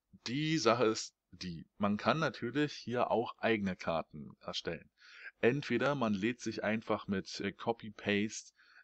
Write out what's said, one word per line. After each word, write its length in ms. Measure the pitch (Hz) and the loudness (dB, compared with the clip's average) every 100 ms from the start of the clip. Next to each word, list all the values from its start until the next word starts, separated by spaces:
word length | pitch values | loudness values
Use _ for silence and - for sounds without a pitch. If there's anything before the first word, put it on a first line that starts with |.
| _ - - | _ -12 -4
Die 320 | 131 156 160 | -2 2 4
Sache 280 | 110 117 113 | 6 6 4
ist 280 | 110 - _ _ | 2 -4 _ _
die, 360 | 95 92 80 - - | -12 -10 -10 -10 -2
man 200 | 101 104 | 0 2
kann 220 | 113 147 | 2 2
natürlich 520 | 151 - 120 131 147 | 0 -2 -4 -2 -2
hier 400 | - - 120 - | -4 -4 0 2
auch 260 | 107 117 - | 0 -2 0
eigene 360 | 107 113 98 90 | 2 2 0 -4
Karten 640 | - 80 - 78 71 - | -2 -4 -4 -10 -16 -14
erstellen. 500 | - 87 - 82 - _ - - - - | -8 -6 -6 -8 -10 _ -20 -18 -18 0
Entweder 540 | 113 139 - 120 131 143 | 2 2 2 2 2 2
man 180 | 113 | 2
lädt 260 | 101 107 123 | 2 0 -2
sich 240 | 113 104 | -4 -2
einfach 440 | 101 110 - 104 - | 0 0 0 -2 0
mit, 340 | 98 - - | -4 -4 -4
äh, 100 | 95 | -6
Copy-Paste, 1000 | - - 117 110 - 104 101 107 - - _ - - | -4 -4 -4 -6 -4 2 2 2 -4 -14 _ -20 -20